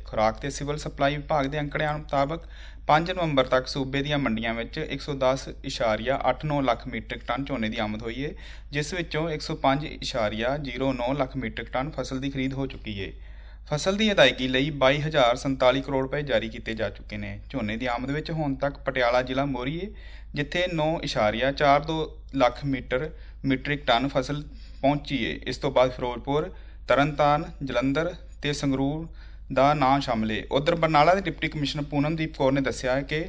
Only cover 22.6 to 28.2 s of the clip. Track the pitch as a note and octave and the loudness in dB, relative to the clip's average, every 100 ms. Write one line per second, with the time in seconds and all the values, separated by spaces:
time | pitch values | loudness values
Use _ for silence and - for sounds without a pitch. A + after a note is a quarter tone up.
22.6 | C#3+ B2+ - B2+ D#3 - - - C3+ C3 | -2 -4 -2 -2 -2 -8 -16 -6 0 0
23.6 | C#3 C#3+ - A#2+ C#3 C#3+ B2+ D3 D3 - | 0 -2 4 4 4 0 -2 -4 -8 -14
24.6 | - - C3+ D3 - C3 F2+ C#2 - B2 | -16 0 2 2 0 -2 -2 -4 -6 -4
25.6 | C#3+ B2+ C3 - B2+ A#2+ C#3 D3 F#3 - | 2 4 4 2 -4 -4 -2 0 -2 -8
26.6 | - - - B2 D3 D3 D3 D3 - - | -16 -12 2 4 4 4 4 4 0 -8
27.6 | C3 A#2+ C3+ C#3 E3+ F#3 | -4 0 2 0 -2 -6